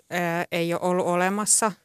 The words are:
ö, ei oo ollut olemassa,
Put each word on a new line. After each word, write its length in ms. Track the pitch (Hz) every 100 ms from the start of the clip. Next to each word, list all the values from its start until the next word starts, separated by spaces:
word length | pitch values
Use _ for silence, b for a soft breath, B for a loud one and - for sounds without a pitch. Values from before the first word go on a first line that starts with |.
ö, 140 | - 175 175 170 -
ei 220 | 175 170
oo 60 | 170
ollut 240 | 180 180 175
olemassa, 640 | 175 185 202 208 - 226 -